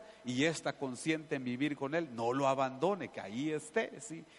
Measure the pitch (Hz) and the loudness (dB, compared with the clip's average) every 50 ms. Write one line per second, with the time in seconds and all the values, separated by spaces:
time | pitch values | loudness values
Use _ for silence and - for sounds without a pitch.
0 | - - - - - 123 123 127 147 165 156 - - 147 139 - 143 131 123 117 | -8 -14 -18 -8 -4 0 2 4 4 4 2 0 -2 -4 -4 -2 -4 -4 -4 -2
1 | - 156 156 156 156 - 151 135 127 123 123 123 143 151 143 135 139 135 151 170 | 0 0 0 0 0 -4 -4 -2 -2 -2 0 0 0 0 0 0 -2 0 0 0
2 | 170 139 117 113 113 117 127 139 139 135 135 135 135 131 127 127 151 185 202 180 | 0 -2 -2 0 2 2 4 4 4 4 4 4 2 0 2 2 2 2 2 2
3 | 131 - - 110 95 98 107 123 147 156 156 151 - - - 226 226 - - 120 | -2 -6 -6 -8 -8 -6 -4 -2 -2 0 0 -2 -2 -2 0 0 0 0 -4 -10
4 | - - 160 165 - - - | -10 -10 -10 -12 -12 -14 -20